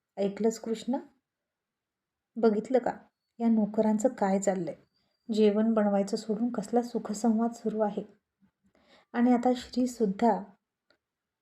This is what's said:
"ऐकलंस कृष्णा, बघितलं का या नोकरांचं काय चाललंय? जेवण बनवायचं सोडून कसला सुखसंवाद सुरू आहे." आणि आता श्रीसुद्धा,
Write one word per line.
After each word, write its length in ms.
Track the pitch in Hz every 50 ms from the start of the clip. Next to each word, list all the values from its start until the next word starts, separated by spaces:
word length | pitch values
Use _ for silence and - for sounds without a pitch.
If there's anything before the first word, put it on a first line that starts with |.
| _ _ _
"ऐकलंस 420 | - 196 196 196 - 208 226 226 -
कृष्णा, 400 | - 226 226 220 - - 254 311 349 - _ _ _ _ _ _ _ _ _ _ _ _ _ _ _ _ _ _ _ _ _ _ _ _ _
बघितलं 420 | 233 220 226 208 208 214 - 262 247
का 140 | 240 - - - - _ _ _ _ _ _ -
या 80 | 233 233
नोकरांचं 600 | 226 220 208 202 214 220 214 214 214 214 - -
काय 300 | - - 208 196 190 202
चाललंय? 340 | 196 202 185 190 175 160 - - _ _ _ _ _ _ _ _ _ -
जेवण 440 | 220 208 214 208 202 214 220 226 226
बनवायचं 420 | 214 208 208 202 196 196 196 240
सोडून 340 | 220 - - 214 208 233 247
कसला 320 | 240 - 196 - - 240 240
सुखसंवाद 720 | 240 - 220 220 - 214 208 - 233 214 220 233 233 233
सुरू 280 | - - 220 208 214
आहे." 240 | 220 208 - - - - _ _ _ _ _ _ _ _ _ _ _ _ _ _ _ _ _ _ _ _ -
आणि 180 | 240 240 254 247
आता 200 | 233 240 254 247
श्रीसुद्धा, 840 | 247 - - - 247 254 247 - - 233 202 190 - 233 233 202 185 202 - - _ _ _ _ _ _ _ _ _ _ _ _ _ _ _ _ _